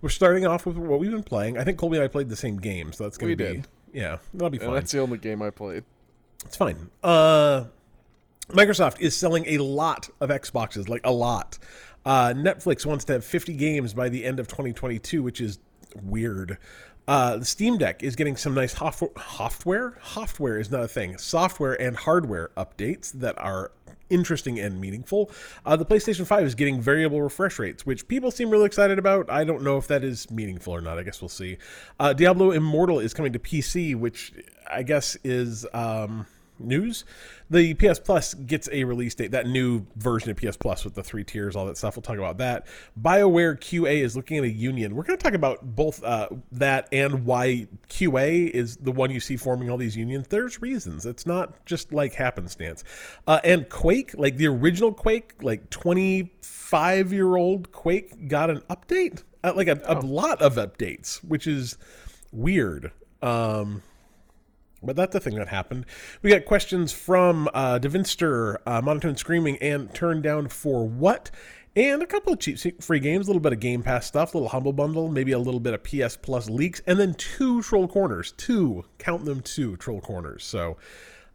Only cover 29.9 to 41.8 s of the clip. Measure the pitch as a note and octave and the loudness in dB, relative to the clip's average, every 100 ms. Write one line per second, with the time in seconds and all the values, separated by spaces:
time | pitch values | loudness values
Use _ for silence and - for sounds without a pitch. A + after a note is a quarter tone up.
29.9 | C#3+ C3 A#2 - A2+ G#2 F2+ - F2 E2 | 0 0 -6 -8 -8 -6 -8 -8 -8 -6
30.9 | E2+ F#2 - F2+ - F#2 F2+ - - - | -8 -8 -10 -12 -10 -10 -10 -16 -20 -14
31.9 | - C#3+ C#3 F3 F#3 F#3+ D#3+ D#3 D3+ F3+ | 0 2 6 6 8 6 4 2 2 4
32.9 | D3+ A2+ - C#3+ A#2 - D#3 - F3+ E3 | 2 0 -2 -4 -4 -4 -4 -2 -2 -2
33.9 | A#2+ A#2+ - - - - _ - F#2+ C3 | -2 -4 -6 -12 -18 -20 _ -10 -6 0
34.9 | D3 - - C3 B2 A#2+ A2 - A#2 A#2 | 0 0 -4 -2 -2 -2 -6 -8 -6 -4
35.9 | A2 G#2+ A2 G#2 _ _ - A#2 C#3 A3+ | -4 -4 -8 -12 _ _ -12 -2 0 0
36.9 | A3+ - - - - - E3+ E3+ D#3 G3 | -6 -12 -20 -20 -20 2 4 6 6 6
37.9 | - - F3+ - - B2+ D#3 - D3 B2+ | 4 2 2 0 -6 -4 -4 -2 -4 -2
38.9 | A#2+ A#2+ - G#2+ B2+ A#2+ C3 B2+ A#2 F#2+ | -2 -4 -4 -4 -2 0 0 2 0 -4
39.9 | A2 A#2+ A2+ A2+ G2 A2 - A2+ F#2 G2+ | -6 -2 0 -2 -4 -4 -4 -4 -4 -6
40.9 | G2 - G#2+ G2 G#2+ G2+ G2 F#2+ - | -8 -10 -10 -8 -6 -6 -4 -6 -6